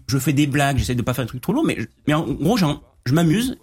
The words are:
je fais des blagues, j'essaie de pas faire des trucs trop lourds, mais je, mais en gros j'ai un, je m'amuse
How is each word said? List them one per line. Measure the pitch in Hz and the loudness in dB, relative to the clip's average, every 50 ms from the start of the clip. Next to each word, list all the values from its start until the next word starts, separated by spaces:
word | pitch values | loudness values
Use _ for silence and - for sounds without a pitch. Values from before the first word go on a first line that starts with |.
| - - | -6 -4
je | 131 135 | -2 -2
fais | 127 156 135 | 0 0 2
des | 135 151 | 2 0
blagues, | 147 131 147 139 139 139 123 | 0 2 2 2 2 2 0
j'essaie | 110 - 127 | 0 0 -2
de | 123 101 | -2 -2
pas | 131 123 | -2 -2
faire | - 127 | -4 -4
des | 110 | -6
trucs | - 127 - | -8 -8 -4
trop | - 180 | -2 -2
lourds, | 302 330 | 0 0
mais | 156 - - | -2 -2 -4
je, | 117 - _ _ - | -6 -10 _ _ -2
mais | 123 151 | 0 0
en | 156 - | 0 0
gros | 110 139 127 143 175 240 | -2 -4 -2 0 0 2
j'ai | 220 180 | 2 2
un, | 147 147 - - _ _ _ - | 0 0 -4 -8 _ _ _ -4
je | 117 139 | 0 2
m'amuse | 165 175 156 156 214 247 269 - - | 4 4 4 2 2 0 -2 -6 -8